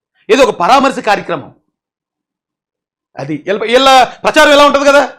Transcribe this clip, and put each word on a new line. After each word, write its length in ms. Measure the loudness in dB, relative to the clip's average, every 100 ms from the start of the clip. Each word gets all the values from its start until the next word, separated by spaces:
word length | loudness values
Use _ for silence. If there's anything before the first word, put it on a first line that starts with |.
| _ _ -4
ఏదో 120 | 0
ఒక 80 | 0
పరామర్శ 480 | 0 0 2 0 -4
కార్యక్రమం 560 | -4 -4 -6 -12 -12 _ _ _ _ _ _ _ _ _ _ _ _ _ _ _ _ -16
అది. 260 | -12 -10 -8
వీళ్ళ, 160 | -6
వీళ్ళ 420 | -2 0 2 2
ప్రచారం 460 | 2 -2 -4 0 2
ఎలా 160 | 4 2
ఉంటుంది 200 | 2 2
కదా, 260 | 2 0